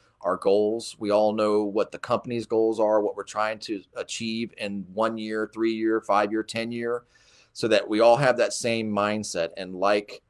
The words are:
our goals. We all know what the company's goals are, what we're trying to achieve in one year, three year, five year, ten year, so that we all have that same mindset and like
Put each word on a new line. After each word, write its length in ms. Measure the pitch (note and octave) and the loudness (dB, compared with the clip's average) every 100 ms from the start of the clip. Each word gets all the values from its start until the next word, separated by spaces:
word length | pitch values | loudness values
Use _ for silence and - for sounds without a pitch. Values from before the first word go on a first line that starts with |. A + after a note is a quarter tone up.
| _ _ | _ _
our 160 | F2+ F#2 | -4 0
goals. 580 | G2 G2+ G#2 A#2 - - | 2 2 2 -2 -8 -6
We 100 | G#2 | 0
all 240 | G#2 G#2+ | 2 2
know 300 | G#2+ G#2+ G#2 | 2 2 2
what 280 | G#2 G2+ G2 | 0 -2 -4
the 60 | - | -6
company's 480 | - A2+ - A#2 G#2+ | -4 -4 -2 -8 -2
goals 340 | A2+ A2+ A2 | 0 2 2
are, 220 | G#2+ G#2+ | 2 2
what 140 | G#2 G2+ | 0 -4
we're 80 | |
trying 340 | G2 G#2+ G#2+ G#2+ | -6 -4 -4 -4
to 220 | A2 G2+ - - | -8 -10 -8 -12
achieve 580 | F#2 - A2+ A2+ A#2 - | -10 -6 -6 -4 -6 -8
in 260 | G#2 G2+ F2+ | -8 -8 -6
one 240 | F#2+ A2+ A2+ | -2 -2 -2
year, 320 | G#2+ G#2+ G#2+ | -6 -6 -6
three 220 | A2+ A2+ | -2 -2
year, 260 | A2 A2 A2 | 0 0 0
five 320 | - G2+ G#2 | 2 0 0
year, 120 | A2 | -2
ten 280 | G#2+ A2+ A2+ | -6 -6 -6
year, 340 | A#2+ A#2 A#2+ - _ _ _ _ | -6 -4 -6 -8 _ _ _ _
so 140 | - A2 | -6 2
that 200 | G#2 G2+ | 2 4
we 100 | G#2+ | 6
all 180 | A#2 A#2+ | 6 8
have 200 | C3+ A#2+ | 4 4
that 160 | G2+ | 0
same 380 | - A#2+ A2+ A2 | 0 -2 -2 -2
mindset 580 | G#2 G#2 G#2+ G#2 F#2 E2 - | 0 0 -2 -4 -4 -4 -6
and 160 | F#2 | -10
like 480 | F#2 G2 G#2 G2+ - _ | -2 2 2 0 -12 _